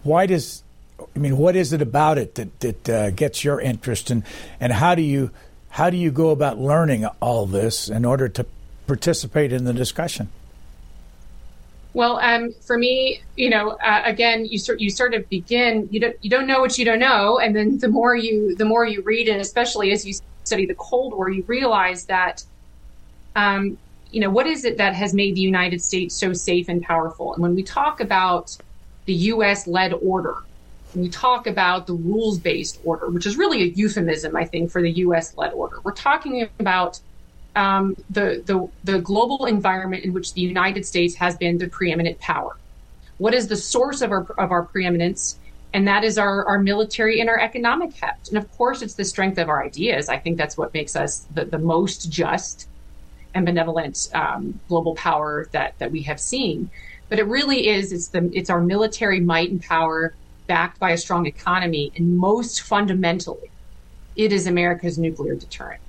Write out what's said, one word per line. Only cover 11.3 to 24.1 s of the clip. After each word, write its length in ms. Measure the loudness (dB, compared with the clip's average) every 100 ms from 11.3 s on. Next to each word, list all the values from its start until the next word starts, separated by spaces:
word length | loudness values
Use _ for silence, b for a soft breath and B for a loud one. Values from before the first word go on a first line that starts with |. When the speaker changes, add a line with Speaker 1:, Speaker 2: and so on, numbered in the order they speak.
| -16 -18 -18 -20 -20 -6
Speaker 2:
Well, 240 | 0 2 4
um, 340 | 2 2 0 -8
for 160 | -2 2
me, 460 | 4 2 0 -2 -10 -2
you 140 | 2
know, 200 | 2 0
uh, 320 | 0 2 2
again, 400 | 2 2 2 2
you 140 | -2 -4
sort, 200 | -4 -2
you 120 | -2
sort 240 | 0 0
of 140 | 0 -2
begin, 600 | -6 -2 0 2 0 -2
you 80 | -2
don't, 180 | -2 -2
you 60 | 0
don't 180 | 0 2
know 140 | 2
what 160 | 2 2
you 80 |
don't 160 | 2 4
know, 380 | 4 4 4 4
and 180 | 2 2
then 220 | 2 2
the 100 | 2
more 260 | 4 4
you, 400 | 2 2 0 0
the 100 | 0
more 200 | 2 4
you 160 | 2 0
read, 280 | 0 0 2
and 120 | 0
especially 500 | 0 0 0 0 0
as 140 | 0
you 100 | -2 -10 -12 -12
study 220 | -2 0 2
the 80 |
Cold 400 | 0 0 0 0
War, 160 | -2 -2
you 120 | -2
realize 600 | -2 0 2 4 2 -2
that, 400 | -2 0 0 -4 -16 -20 -20 -20 -20 -20 -20 -20 -4
um, 440 | 0 2 2 -2 -4 -16 -20 -8